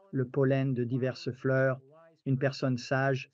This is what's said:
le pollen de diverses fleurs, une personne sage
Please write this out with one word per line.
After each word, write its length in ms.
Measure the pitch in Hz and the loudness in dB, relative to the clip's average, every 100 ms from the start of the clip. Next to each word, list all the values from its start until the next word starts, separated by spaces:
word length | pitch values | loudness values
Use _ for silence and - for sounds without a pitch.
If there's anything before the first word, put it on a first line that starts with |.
| - | -6
le 160 | 139 123 | -4 -2
pollen 460 | 143 135 135 135 | 2 2 2 0
de 120 | 123 | 0
diverses 460 | 120 127 127 117 - | -2 -2 -2 -4 -8
fleurs, 480 | - 131 131 135 131 - - - _ | -4 0 2 2 0 -8 -20 -20 _
une 140 | 135 131 | -2 0
personne 400 | 135 135 135 123 | 0 -2 -2 -2
sage 520 | - 131 135 131 - | 0 0 2 0 -4